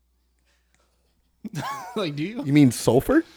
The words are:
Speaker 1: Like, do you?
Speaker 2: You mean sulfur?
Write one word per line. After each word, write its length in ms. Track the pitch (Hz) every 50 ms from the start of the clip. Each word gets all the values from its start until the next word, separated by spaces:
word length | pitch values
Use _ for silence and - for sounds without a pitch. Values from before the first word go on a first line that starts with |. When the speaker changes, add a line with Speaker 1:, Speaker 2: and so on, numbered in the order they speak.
| _ _ _ _ _ _ _ _ _ _ _ _ _ _ _ _ _ _ _ _ _ _ _ _ _ _ _ _ - 214 - 147 - 539 - - - - -
Speaker 1:
Like, 200 | 226 196 156 143
do 60 | 143 156
you? 200 | 196 233 240 285
Speaker 2:
You 80 | 135 143
mean 200 | 151 143 127 113
sulfur? 520 | - - 127 113 135 - - 254 330 - - -